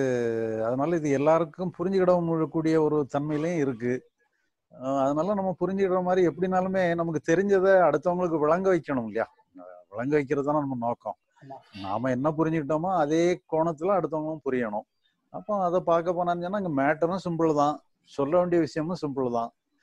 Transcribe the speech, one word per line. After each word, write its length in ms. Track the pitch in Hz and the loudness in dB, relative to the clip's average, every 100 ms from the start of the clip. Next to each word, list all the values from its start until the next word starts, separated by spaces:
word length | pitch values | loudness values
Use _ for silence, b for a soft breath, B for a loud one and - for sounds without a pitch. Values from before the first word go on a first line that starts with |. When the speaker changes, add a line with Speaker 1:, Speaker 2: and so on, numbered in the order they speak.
| 135 123 117 113 113 110 113 | 2 0 0 -2 -2 -2 -2
Speaker 1:
அதனால 300 | 127 147 175 | -2 -2 0
இது 140 | 151 | 0
எல்லாருக்கும் 640 | 135 147 165 165 156 180 - | 2 4 2 0 -6 -8 -4
புரிஞ்சுக்கிட 460 | 175 196 180 180 165 | -2 2 4 2 2
முடியக்கூடிய 560 | 165 156 160 160 160 | 0 -2 -2 0 2
ஒரு 260 | 151 151 139 143 | 2 0 0 -2
தன்மையிலையும் 400 | 147 151 165 175 | -2 -2 -2 -2
இருக்கு. 520 | 135 113 120 127 - _ _ _ _ _ _ 117 | -2 -2 -2 -4 -6 _ _ _ _ _ _ -10
ஆ, 220 | 127 139 | -4 0
அதனால 300 | 135 147 175 | 0 0 0
நம்ம 220 | 202 190 175 | -2 -2 -2
புரிஞ்சுக்கிற 440 | 180 196 196 185 | -2 0 0 0
மாதிரி 240 | 180 185 175 | 2 4 2
எப்படினாலுமே 680 | 160 185 185 185 190 175 170 | 2 0 0 0 0 0 0
நமக்கு 400 | 170 151 - 165 | -2 -2 2 2
தெரிஞ்சதை 380 | 202 196 190 190 | 4 4 6 6
அடுத்தவங்களுக்கு 580 | 165 143 180 180 180 160 | 6 4 0 0 0 0
விளங்க 340 | 151 170 190 | 2 2 2
வைக்கணும் 320 | 175 - 135 110 | 0 0 -4 -2
இல்லையா? 280 | 104 104 _ _ 90 | -4 -4 _ _ -20
ஆ, 40 | 90 90 87 | -20 -20 -14
விளங்க 260 | 101 131 151 | -8 0 0
வைக்கிறது 300 | 135 143 139 | 0 -2 0
தானே 140 | 151 | 0
நம்ம 160 | 139 127 | -2 -4
நோக்கம். 380 | 117 117 107 - _ _ 139 | -4 -4 -8 -12 _ _ -20
Speaker 2:
ஆமா. 360 | 135 - 101 | -20 -18 -12
Speaker 1:
நாம 280 | 95 104 131 | -6 -4 -2
என்ன 220 | 123 147 | 0 0
புரிஞ்சுக்கிட்டோமோ 640 | 151 160 160 139 156 180 180 | 0 0 -2 -2 -2 -2 0
அதே 460 | 147 160 175 175 - | 2 2 2 0 -2
கோணத்துல 500 | 160 165 151 175 196 | -2 -2 -2 0 0
அடுத்தவங்களும் 480 | 156 156 156 156 139 | 0 -4 -6 -6 -4
புரியணும். 340 | 127 113 104 - _ _ _ _ | -2 -2 -6 -10 _ _ _ _
அப்போ 340 | 156 180 208 | -14 -6 -2
அதை 160 | 175 180 | 0 0
பார்க்க 320 | 170 170 170 | 2 0 0
போனான்னு 300 | 175 175 175 | -2 -2 -2
சொன்னா, 160 | 175 208 | -4 -4
அங்க 120 | 180 | -2
மேட்டரும் 600 | 139 139 156 170 190 175 | 0 0 0 -2 -2 -4
simple 260 | 165 165 147 | 0 2 4
தான், 240 | 147 147 - _ | 2 0 -10 _
சொல்ல 340 | _ - 139 175 | _ -4 0 2
வேண்டிய 240 | 180 175 | 2 2
விஷயமும் 360 | 156 156 156 180 151 | 0 -2 -6 -6 -4
simple 240 | 135 127 | -4 -2
தான். 220 | 117 117 - _ _ | -2 -4 -8 _ _